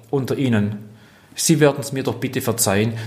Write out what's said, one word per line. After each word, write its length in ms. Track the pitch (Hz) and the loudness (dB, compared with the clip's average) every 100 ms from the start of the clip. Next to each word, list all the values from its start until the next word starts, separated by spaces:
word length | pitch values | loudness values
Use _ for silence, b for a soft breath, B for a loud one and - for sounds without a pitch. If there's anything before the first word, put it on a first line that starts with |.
| - | -4
unter 280 | 143 135 135 | -4 -2 -2
Ihnen, 520 | 131 110 104 - - B B B B - | 2 2 0 -4 -12 B B B B -4
Sie 260 | - 151 | 2 4
werden's 320 | 147 139 - | 4 2 -4
mir 100 | 131 | -4
doch 120 | 127 110 | -4 -4
bitte 260 | 127 127 | -4 -4
verzeihen, 520 | 123 110 107 98 113 113 | -2 0 2 2 0 -2